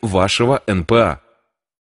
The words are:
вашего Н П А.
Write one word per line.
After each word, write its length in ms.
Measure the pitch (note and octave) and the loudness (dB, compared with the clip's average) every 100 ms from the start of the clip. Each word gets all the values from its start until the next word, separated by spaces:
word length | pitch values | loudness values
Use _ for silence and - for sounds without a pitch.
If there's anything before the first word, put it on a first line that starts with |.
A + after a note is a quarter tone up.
вашего 600 | A2+ F#2 G2 - A#2+ C3+ - | -4 0 0 0 0 0 -2
Н 180 | G2 | -4
П 120 | E2+ A#2 | 2 2
А. 220 | G2+ D2 _ _ _ _ _ _ _ | 2 -2 _ _ _ _ _ _ _